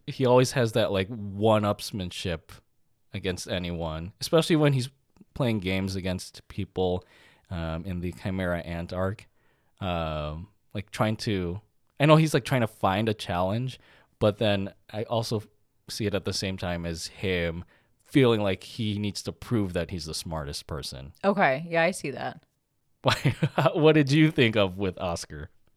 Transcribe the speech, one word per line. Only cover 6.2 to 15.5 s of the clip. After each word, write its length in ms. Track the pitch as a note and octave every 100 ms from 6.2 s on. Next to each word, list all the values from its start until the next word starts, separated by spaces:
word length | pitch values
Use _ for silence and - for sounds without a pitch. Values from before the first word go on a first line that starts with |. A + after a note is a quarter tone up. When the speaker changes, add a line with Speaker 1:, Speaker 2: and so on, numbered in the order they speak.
| - - -
Speaker 1:
people, 560 | - F#2+ - F#2 F2+ - _ _ _ -
um, 340 | E2+ E2 E2 F2+
in 160 | F2+
the 100 | F2
Chimera 480 | E2 G2+ F#2+ F2+ F2
Ant 340 | E2 E2+ E2+
arc. 340 | F2+ F#2+ G2 - _ _ _ _ -
Um, 640 | F#2+ F2 D#2+ D#2 D2+ D#2 F#2+ _ _
like, 180 | G#2+ -
trying 240 | - A2 A2
to, 420 | - G2 F2 F#2+ - _ _ -
I 60 | D3
know 100 | D#3
he's, 160 | D#3
like, 120 | D3+ -
trying 160 | C3+
to 60 | A2+
find 420 | - G2+ F#2+ A2+
a 40 |
challenge, 640 | G#2 - F2+ F#2 A2 B2+ - _ - _ -
but 180 | G#2+ G2+
then 360 | A2 G2+ G2 - -
I 120 | G#2+
also 380 | - A2+ A2+ A2 -